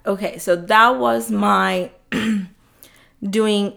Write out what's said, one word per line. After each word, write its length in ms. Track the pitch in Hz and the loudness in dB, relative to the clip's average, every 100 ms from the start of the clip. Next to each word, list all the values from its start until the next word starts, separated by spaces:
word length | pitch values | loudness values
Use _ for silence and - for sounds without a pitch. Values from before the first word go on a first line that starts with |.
| - | -6
Okay, 320 | 196 202 165 | -4 -6 -6
so 180 | 196 175 | -2 -2
that 400 | 175 220 233 254 | 2 4 4 4
was 340 | 240 233 226 | 0 -2 -2
my 600 | 208 208 196 190 185 180 - _ | -2 2 2 2 -2 -6 -10 _
<clears throat> 340 | - 220 208 180 - _ _ - _ _ _ | -4 -2 -2 -4 -14 _ _ -20 _ _ _
doing 540 | 202 208 214 208 202 | -4 0 2 2 -2